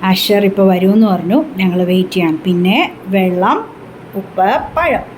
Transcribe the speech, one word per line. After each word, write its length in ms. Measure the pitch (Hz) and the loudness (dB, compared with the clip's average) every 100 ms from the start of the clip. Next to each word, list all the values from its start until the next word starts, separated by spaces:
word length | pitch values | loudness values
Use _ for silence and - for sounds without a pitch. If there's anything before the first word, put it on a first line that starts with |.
| 190 | 0
അഷർ 340 | 185 - 202 202 | 0 2 2 2
ഇപ്പോൾ 140 | 196 190 | 2 2
വരുമെന്ന് 360 | 180 185 208 220 | 4 2 4 4
പറഞ്ഞു, 260 | 180 170 240 311 185 | 2 0 0 -2 -2
ഞങ്ങൾ 200 | 190 180 180 | -2 0 0
വെയിറ്റ് 240 | 185 185 185 | 0 0 0
ചെയ്യണം. 240 | 165 156 190 | -2 -2 -2
പിന്നെ 320 | 175 180 214 - - - 196 | 0 2 2 0 -6 -4 0
വെള്ളം, 420 | 185 180 190 330 453 - - - - 196 | 0 0 0 0 -4 -16 -20 -20 -14 -12
ഉപ്പ്, 280 | 190 - 190 277 - 320 | -10 -2 0 0 -2 -4
പഴം. 280 | 339 233 - | -2 -2 -6